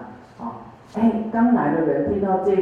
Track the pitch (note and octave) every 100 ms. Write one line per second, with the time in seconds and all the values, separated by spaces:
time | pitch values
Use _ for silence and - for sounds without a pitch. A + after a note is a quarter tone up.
0 | - - - - - - - - - G#3
1 | A3+ G#3+ - A3+ B3 A#3+ - D#3+ - F#3
2 | F#3+ G3+ G3 F#3 G#3 F#3+